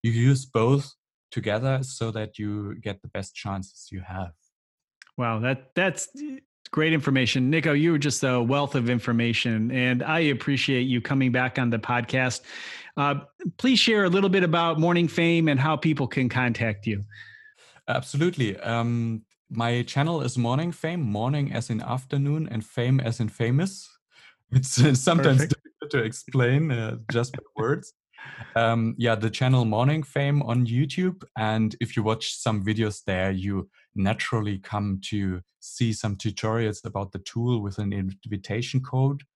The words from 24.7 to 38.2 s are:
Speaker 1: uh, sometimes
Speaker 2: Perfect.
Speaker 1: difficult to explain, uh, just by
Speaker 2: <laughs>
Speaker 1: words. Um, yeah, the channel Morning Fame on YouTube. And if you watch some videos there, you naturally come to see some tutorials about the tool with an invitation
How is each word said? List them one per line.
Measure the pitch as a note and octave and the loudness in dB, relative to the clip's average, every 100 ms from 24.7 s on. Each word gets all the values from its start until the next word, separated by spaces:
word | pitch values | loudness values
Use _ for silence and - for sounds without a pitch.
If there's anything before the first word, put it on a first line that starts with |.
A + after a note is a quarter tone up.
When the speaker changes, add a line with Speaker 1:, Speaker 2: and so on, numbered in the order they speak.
| - | 4
Speaker 1:
uh, | C#3 | 6
sometimes | B2+ - E3+ D3 C3 | 6 4 4 6 6
Speaker 2:
Perfect. | D#3 - | 4 0
Speaker 1:
difficult | - _ D3 | -4 _ -2
to | C#3 | -2
explain, | A2 - - C3+ B2 C#3 D#3+ | -2 -6 -2 2 4 4 2
uh, | A#2 A2 A#2+ A2 | -2 -2 -6 -2
just | A#2 B2+ | -2 -2
by | - - | -6 -12
Speaker 2:
<laughs> | - | -4
Speaker 1:
words. | A2 E3+ - _ _ - - - A2 | -2 -2 -6 _ _ -20 -18 -16 -6
Um, | A2+ A2+ A#2 A2+ - | 0 2 2 0 0
yeah, | A#2 A2 | 0 2
the | A2 | 0
channel | - C3 C3 | 0 4 4
Morning | A2+ G#2 B2+ D#3 | 4 2 2 0
Fame | D3+ C#3+ C#3+ C#3+ | -2 -2 0 0
on | A#2+ A#2+ A#2 | 2 0 2
YouTube. | A#2+ D#3 - F#3 F3+ - - | 2 0 0 -2 -2 -12 -4
And | G#2+ A2 A2 - | 0 2 0 -2
if | A2+ - | -4 -2
you | |
watch | G#2+ A2 - - | 0 0 -4 -4
some | - G#2+ | -2 0
videos | G2 G#2+ G#2+ G2 | 0 0 0 -2
there, | - F#2 F#2+ | -4 0 0
you | F#2+ G2 G2 - _ _ | 0 -2 -4 -6 _ _
naturally | - F#2+ A#2 - A#2 G#2 F#2+ | -2 0 0 -2 -2 -2 -4
come | - G#2 G2+ G2 | -6 -4 -2 -4
to | - G#2 G2 F2+ - _ | -4 -4 -2 -4 -8 _
see | - - A#2+ | -18 -4 -2
some | G#2+ A2 G2 | -2 -4 -4
tutorials | A2+ G2+ A2+ A2+ A2 G#2+ | -4 -4 -2 0 -2 -4
about | G2+ G2 G2 | -8 -8 -8
the | G2 | -10
tool | - - A#2+ A#2+ | -8 -4 0 0
with | G2+ F#2+ | -2 -4
an | G#2 | -4
invitation | G2+ F#2+ F#2+ | -2 -4 -6